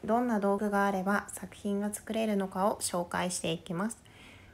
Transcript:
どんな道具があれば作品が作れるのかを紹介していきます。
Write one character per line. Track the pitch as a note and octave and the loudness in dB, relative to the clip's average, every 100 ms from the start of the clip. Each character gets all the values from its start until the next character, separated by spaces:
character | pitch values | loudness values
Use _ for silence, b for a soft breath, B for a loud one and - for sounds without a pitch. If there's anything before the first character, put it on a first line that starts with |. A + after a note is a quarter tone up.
| - | 0
ど | A3+ | 2
ん | B3 | 2
な | G#3+ | 2
道 | G3+ G3+ | 2 2
具 | G#3 | 2
が | G3+ G3+ | 2 4
あ | |
れ | G3 | 2
ば | F#3 G3+ - | 2 0 0
作 | - F#3+ - | -8 -12 -6
品 | G#3 G3+ | -2 0
が | G#3 | 0
作 | - - | -4 -4
れ | A3 A3 | -2 0
る | G3+ | 0
の | F#3+ | 0
か | F#3 G3+ | 2 2
を | - | 2
紹 | - F3+ F3+ | -2 -2 -2
介 | F3 F3+ | 0 -2
し | F3+ | -2
て | E3+ | -2
い | E3 | -2
き | - | -2
ま | E3+ A3 | -2 -2
す。 | - - B B B B | -4 -16 B B B B